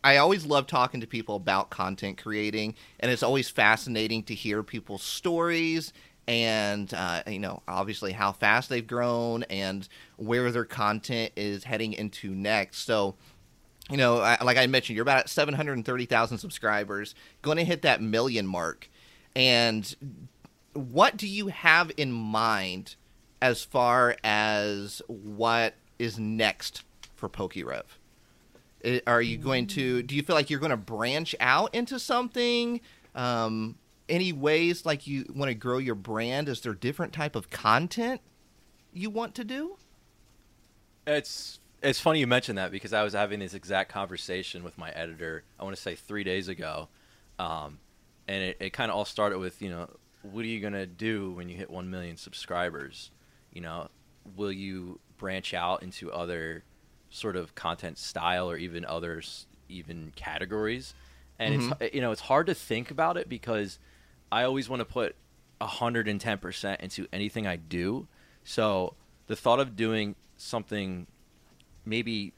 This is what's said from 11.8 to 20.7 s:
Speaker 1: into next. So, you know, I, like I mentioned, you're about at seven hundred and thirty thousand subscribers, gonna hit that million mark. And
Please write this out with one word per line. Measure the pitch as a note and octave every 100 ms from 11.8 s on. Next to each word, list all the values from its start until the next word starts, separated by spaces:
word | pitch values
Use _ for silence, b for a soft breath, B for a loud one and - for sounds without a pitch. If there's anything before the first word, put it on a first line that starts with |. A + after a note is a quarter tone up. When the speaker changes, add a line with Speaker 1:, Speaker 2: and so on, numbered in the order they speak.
| A2
Speaker 1:
into | - G#2+ - G2
next. | F#2+ G2+ G#2+ F#2+ -
So, | - A2 G2 - b b b _ _ _ -
you | C#3
know, | B2 A#2+
I, | G#2+ A#2
like | B2 B2
I | B2+
mentioned, | C3 -
you're | A2
about | B2 C3
at | -
seven | - D3+
hundred | C#3 D3
and | C3
thirty | A2+ B2+
thousand | B2 A#2 A2+ A#2
subscribers, | F#3+ - A2 G#2 G2+ G2+ G#2 - B B
gonna | - D#3+
hit | E3 E3+
that | D#3 G#2+
million | A2 A2+ C3 A2+ F#2+
mark. | F2+ E2 - - b b b b
And | C3 B2+ A#2+ A#2 A2 G2+ - C#3 - - _ - _ _